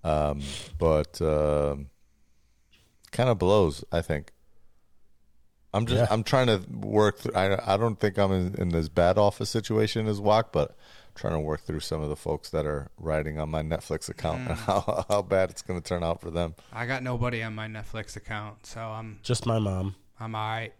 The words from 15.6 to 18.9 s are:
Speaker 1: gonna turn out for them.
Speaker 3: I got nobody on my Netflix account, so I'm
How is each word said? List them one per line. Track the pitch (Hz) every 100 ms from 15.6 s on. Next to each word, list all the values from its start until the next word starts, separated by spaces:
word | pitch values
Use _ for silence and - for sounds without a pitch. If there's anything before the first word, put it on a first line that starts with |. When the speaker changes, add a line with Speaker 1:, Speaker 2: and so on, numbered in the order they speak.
Speaker 1:
gonna | - 90
turn | - 87
out | 85 85
for | 85
them. | 82 85 78 -
Speaker 3:
I | - 120
got | 131
nobody | 127 123 123 120
on | 113 107
my | 110
Netflix | 110 101 113 104 -
account, | - 107 107 104 -
so | 117
I'm | 113